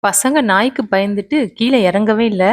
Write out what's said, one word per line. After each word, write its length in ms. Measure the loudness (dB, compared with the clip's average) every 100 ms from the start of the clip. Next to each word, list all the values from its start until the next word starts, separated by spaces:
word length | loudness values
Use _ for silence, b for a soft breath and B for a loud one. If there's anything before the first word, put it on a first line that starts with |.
| -2
பசங்க 360 | -2 0 0 2
நாய்க்கு 320 | 2 0 -2 -2
பயந்துட்டு 460 | -2 -2 -4 -4 -2 -2 -2
கீழே 200 | 0 2 2
இறங்கவே 360 | 0 0 0 0
இல்ல. 100 | 2 0